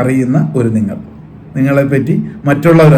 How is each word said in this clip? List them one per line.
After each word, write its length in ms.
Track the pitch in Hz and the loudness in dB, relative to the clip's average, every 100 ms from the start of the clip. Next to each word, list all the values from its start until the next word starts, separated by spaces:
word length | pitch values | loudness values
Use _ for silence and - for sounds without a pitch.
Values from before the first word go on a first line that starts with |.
അറിയുന്ന 380 | 127 131 127 151 156 131 | -2 -2 -2 -2 -2 -2
ഒരു 120 | 113 107 | -2 -2
നിങ്ങൾ, 220 | 98 - - - - - - 135 | -4 -8 -16 -20 -20 -20 -12 -4
നിങ്ങളെപ്പറ്റി 580 | 135 139 139 135 117 196 - - 143 | -2 0 0 -2 -2 -4 -6 -6 -4
മറ്റുള്ളവർ 460 | 147 165 165 151 | 0 2 6 6